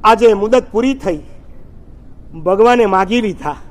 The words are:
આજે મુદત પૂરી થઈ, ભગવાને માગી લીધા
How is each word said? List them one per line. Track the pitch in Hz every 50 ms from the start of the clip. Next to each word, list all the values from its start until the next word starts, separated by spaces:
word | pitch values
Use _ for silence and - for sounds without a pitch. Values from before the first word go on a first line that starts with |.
| -
આજે | 214 226 202 233 226 208
મુદત | 196 208 214 240 254 254 -
પૂરી | - 220 247 262 269
થઈ, | 269 - 202 165 151 - - - - - - - - - - - - - - - - - - - - - - - 165 156
ભગવાને | 175 190 196 220 240 247 240 226
માગી | 196 190 190 190 185 226 247
લીધા | 220 208 165 - - 151 143 - - -